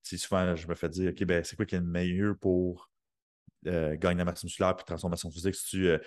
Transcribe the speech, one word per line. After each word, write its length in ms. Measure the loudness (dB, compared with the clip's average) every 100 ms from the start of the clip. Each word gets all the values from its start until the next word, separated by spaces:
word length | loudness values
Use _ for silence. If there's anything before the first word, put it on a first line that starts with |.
tu 80 | -12
sais, 160 | -8 0
souvent, 280 | 2 2 0
je 100 | -4
me 80 |
fais 140 | -4 -4
dire, 220 | 0 0
OK, 120 | 0
ben, 200 | 2 2
c'est 100 | 0 -4
quoi 80 | -2
qui 100 | 0
est 40 |
le 60 | 0
meilleur 500 | 0 0 0 0 0
pour, 540 | 2 2 2 -4 -14 _ _ _ _ _ -20 _ -2
euh, 300 | 0 0 2
gagner 220 | 2 2
la 60 |
masse 180 | 0 -2
musculaire 300 | -8 0 0 0
puis 80 |
transformation 460 | -4 -6 -4 -4 -6
physique, 240 | -4 -4
si 120 | -4 -6
tu, 220 | 2 4
euh, 100 | 4